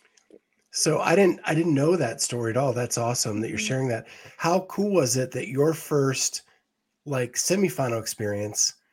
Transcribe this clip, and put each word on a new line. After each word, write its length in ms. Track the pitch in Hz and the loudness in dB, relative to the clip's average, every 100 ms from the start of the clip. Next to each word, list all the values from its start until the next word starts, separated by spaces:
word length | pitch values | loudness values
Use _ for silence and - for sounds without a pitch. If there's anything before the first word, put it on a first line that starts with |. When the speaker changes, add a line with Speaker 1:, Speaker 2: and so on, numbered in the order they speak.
| _ _ _ - _ _ _ | _ _ _ -20 _ _ _
Speaker 1:
So 280 | - 160 151 | -2 0 0
I 140 | - 170 | 2 6
didn't, 240 | 190 - | 6 4
I 100 | - | 0
didn't 200 | 160 175 | 0 2
know 220 | 139 147 180 | 4 4 2
that 240 | 120 - | 0 -4
story 300 | - 120 117 | -6 -2 -2
at 40 | 113 | 0
all. 160 | 139 | 0
That's 260 | 120 120 - | -2 -2 -2
awesome 420 | 117 120 117 107 | -2 -2 -2 -2
that 80 | 113 | -4
you're 80 | 110 | -4
Speaker 2:
Mm-hmm. 0 | |
Speaker 1:
sharing 300 | 107 131 131 | -2 -2 -2
that. 180 | 110 - - - - | -2 -6 -20 -20 -4
How 240 | 165 185 | 0 0
cool 280 | 185 - 208 | 0 -2 2
was 240 | 190 127 131 | 2 2 0
it 160 | 127 | -2
that 160 | - 196 | -4 -4
your 260 | 135 151 | 2 2
first, 680 | 156 - 147 135 131 - - - _ _ _ _ _ 147 | 0 -2 2 2 2 -2 -6 -14 _ _ _ _ _ -6
like, 280 | 131 123 | -4 -2
semifinal 680 | - - 190 185 - 131 113 | -4 0 2 2 0 -2 -2
experience, 720 | 110 - 104 104 104 - - - _ | -4 -4 -4 -2 -4 -2 -2 -2 _